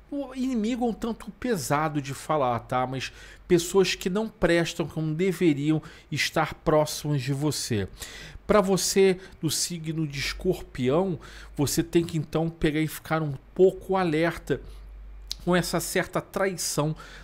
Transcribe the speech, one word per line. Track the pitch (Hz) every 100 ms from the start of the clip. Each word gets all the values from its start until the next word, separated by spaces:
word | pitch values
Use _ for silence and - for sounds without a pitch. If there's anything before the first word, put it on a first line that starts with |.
| -
o | 285 254
inimigo | 262 254 240 214 247 240
é |
um |
tanto | 202 233 214 -
pesado | - 254 196 120 147 156 147
de | 135
falar, | 135 - 156 123 117
tá? | 113 127 127
Mas | 131 - - - - -
pessoas | 175 170 196 185
que | - 190
não | 196 220
prestam, | - 170 170 165 - 147
que | 160
não | 156
deveriam | 156 190 165 175 139 147 156 - - -
estar | 135 - 165 156
próximas | - - 156 151 - 151 147
de | 127
você. | 139 151 - - 110 92 - - - - - -
Pra | 208
você | 190 185 - 196 190 185 - -
do | 160
signo | - - 175 160 156 156
de | 139
Escorpião, | - - 185 - - - 123 156 190 151 - - - -
você | 135 -
tem | 160 175 170
que | 160
então | 147 165 165
pegar | 165 165 151
e | 156
ficar | - - 160
um | 151 135 -
pouco | - 185 185 - 190
alerta | 180 156 170 - - 139 - - - - - - - -
com | 175
essa | 180 175 170
certa | - 185 170 -
traição | - 190 190 165 - - 151 156 - -